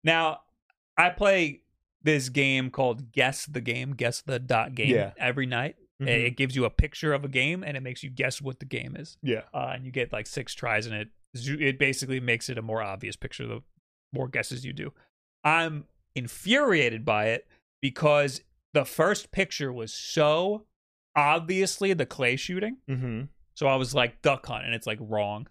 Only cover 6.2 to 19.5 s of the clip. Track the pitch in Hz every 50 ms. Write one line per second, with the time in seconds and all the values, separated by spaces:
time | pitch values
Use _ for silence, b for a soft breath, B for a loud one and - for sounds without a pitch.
6.2 | 117 123 120 - 135 127 127 131 123 110 - - - 147 - - - 151 143 139
7.2 | 143 139 131 127 127 147 170 185 190 151 143 135 131 127 123 - - 139 127 120
8.2 | - 127 - - 143 135 127 _ - 131 127 123 123 123 117 - 151 - - _
9.2 | - 131 113 110 - - - 135 131 131 135 131 131 131 123 131 120 - - 107
10.2 | 113 - - 143 123 - - - - 120 110 107 110 117 110 104 107 110 _ _
11.2 | _ _ - 123 120 139 143 151 151 135 131 135 143 135 131 - 135 127 131 131
12.2 | 123 120 113 113 - - 123 117 110 110 110 113 107 101 98 95 - 101 - -
13.2 | - 117 - - 123 113 110 117 - _ _ _ _ _ _ _ _ _ - 131
14.2 | 131 127 131 117 113 - 131 120 127 131 135 143 151 147 _ b b b b _
15.2 | _ _ _ _ - 147 160 165 165 165 156 147 147 _ _ _ _ _ _ 135
16.2 | 123 117 - - - 180 233 285 294 254 190 156 135 120 113 110 110 120 107 107
17.2 | 107 110 113 - - b b b b _ _ _ - 135 127 - 156 151 147 147
18.2 | 143 139 123 - _ _ _ _ _ _ - 151 131 - - - 160 190 208 -
19.2 | - - - 190 190 -